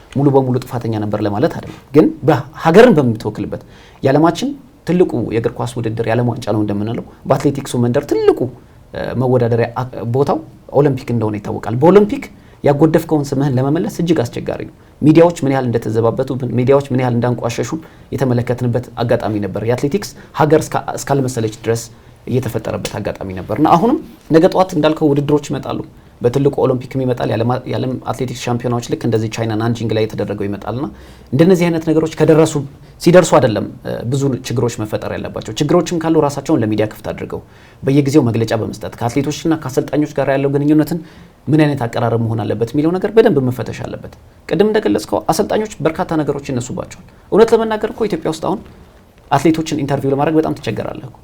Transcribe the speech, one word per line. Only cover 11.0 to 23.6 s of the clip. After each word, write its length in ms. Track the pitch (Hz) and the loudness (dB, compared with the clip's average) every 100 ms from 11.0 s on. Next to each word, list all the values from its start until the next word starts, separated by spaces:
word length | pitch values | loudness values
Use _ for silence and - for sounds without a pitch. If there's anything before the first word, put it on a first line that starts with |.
| - | -2
እንደሆነ 260 | 117 107 104 | -2 -2 -4
ይታወቃል። 400 | 104 104 101 123 | -6 -8 -4 2
በኦሎምፒክ 480 | 165 202 208 277 - - - - | 6 6 4 -2 -10 -18 -20 -4
ያጎደፍከውን 640 | 139 139 160 160 160 156 139 | 0 4 4 2 2 -2 0
ስምህን 280 | 135 143 | 0 0
ለመመለስ 420 | 127 139 160 214 - | 0 0 0 -2 -2
እጅግ 240 | 170 147 | 0 0
አስቸጋሪ 420 | 120 - - - | 0 -4 -6 -8
ነው። 100 | - - - - | -10 -16 -20 0
ሚዲያዎች 360 | 151 156 170 170 | 4 6 6 4
ምን 120 | 135 | -2
ያህል 140 | 135 123 | 0 0
እንደተዘባበቱ፣ 640 | 117 110 110 113 110 127 123 120 | -2 -2 0 0 0 -4 -4 -2
ሚዲያዎች 360 | 117 127 139 139 | 0 4 4 2
ምን 120 | 123 | -2
ያህል 160 | 123 120 | 0 0
እንዳንቋሸሹ 560 | 123 123 120 127 123 165 - - - | 0 -2 -4 -4 -4 -6 -10 -20 -8
የተመለከትንበት 720 | 120 135 120 120 120 123 123 - - | -2 0 0 0 -2 -2 -2 -4 -4
አጋጣሚ 360 | 120 120 104 107 | -2 0 -2 -4
ነበር። 240 | 98 98 | -4 -4
የአትሌቲክስ 460 | 110 123 143 202 - - - - | -2 -2 0 -2 -6 -16 -8 0
ሀገር 260 | 147 156 | 4 4
እስካ-፣ 220 | - - - | 2 -6 -6
እስካልመሰለች 640 | - - 139 127 120 110 - | -6 -2 0 0 -2 -4 -4
ድረስ 260 | 113 117 - - - - - | -4 -2 -4 -18 -20 -16 -4
እየተፈጠረበት 640 | 123 110 113 - 98 - | -2 -2 -6 -6 -6 -6
አጋጣሚ 360 | 101 92 - 95 | -6 -6 -6 -8
ነበር 220 | 92 87 | -8 -6
እና 100 | 110 | 0